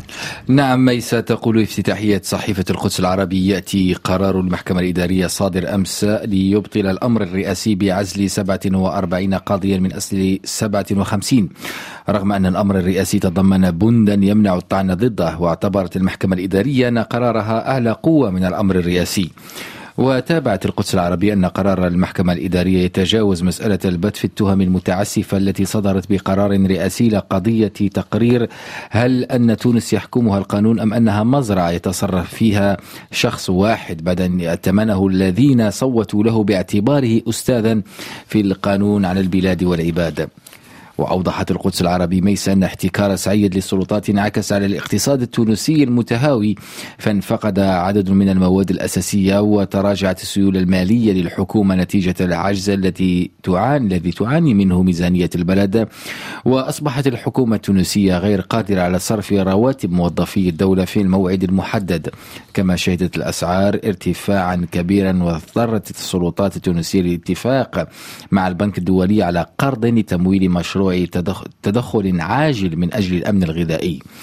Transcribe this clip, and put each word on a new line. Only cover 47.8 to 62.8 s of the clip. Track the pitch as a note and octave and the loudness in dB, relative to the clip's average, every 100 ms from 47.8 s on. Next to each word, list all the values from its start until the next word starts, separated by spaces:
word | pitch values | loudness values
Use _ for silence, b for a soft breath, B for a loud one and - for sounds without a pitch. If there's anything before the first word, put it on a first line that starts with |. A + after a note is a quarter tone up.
| F2+ G#2 F#2+ | 2 0 2
من | G2 G2 | 4 4
المواد | F#2+ F#2 F#2+ F#2 | 4 4 4 2
الأساسية | F2+ - F#2+ - G#2 F#2+ G2 | -2 -2 -4 -2 0 2 2
وتراجعت | G#2 G#2 F#2+ G2+ G2+ G2 G2 F2+ | 4 2 0 0 0 0 -2 -2
السيولة | - G2+ G2 F#2+ | -4 0 2 2
المالية | F2+ F#2 F#2 A#2+ A2 | 2 2 2 2 2
للحكومة | F#2 E2+ - F#2+ A2 G2 F#2 | 2 -2 -4 -2 2 2 2
نتيجة | F2 G2+ F#2 F2+ | 0 0 0 0
العجز | F2+ E2+ F#2 G2+ G2 | -2 0 -2 -2 -2
التي | G2 F#2 F2 F#2 F2+ F2+ - | 0 0 0 0 0 -2 -4
تعان-، | - F2+ A#2 D3 G#2+ | -2 0 2 2 0
الذي | F2+ F2 | 0 -2
تعاني | E2 G#2+ D#3 E3 | -2 0 2 4
منه | G2+ F#2+ F2+ | 4 4 4
ميزانية | F#2 E2+ F2+ F2+ E2+ F2 | 2 2 2 2 0 -2
البلد، | F2 F#2+ G2 A2+ G#2+ B B B B B A#2+ | 0 2 2 2 0 B B B B B 0
وأصبحت | C3 C3 - D3 C3 C3 | 0 0 -4 -4 -2 -4
الحكومة | A#2+ C3 B2 A#2+ G#2 | -4 -4 0 0 0
التونسية | - G2 F2 G#2 F#2+ F2+ | 0 2 2 2 2 2
غير | G2+ G2 | 0 0
قادرة | F#2 A2+ G#2 F#2+ | 0 -2 0 0
على | F2+ F2+ | 0 -2
صرف | - A2 F#2+ | -2 -4 -2
رواتب | G2+ F#2+ F#2+ B2+ - G2 | 0 2 2 2 0 -2
موظفي | F2 F2 E2 E2+ G2+ F#2 | 0 0 -2 -2 -2 -2
الدولة | D#2+ F#2+ F#2+ F#2 | 0 2 2 0
في | A2 | 0
الموعد | F#2+ F#2+ F2+ F#2+ | 2 2 0 0
المحدد، | F#2 F#2+ - A2+ F#2 F2 D2+ B B B B | 0 0 -2 -4 -2 -4 -4 B B B B
كما | - F#2 | -2 0
شهدت | F2 | 0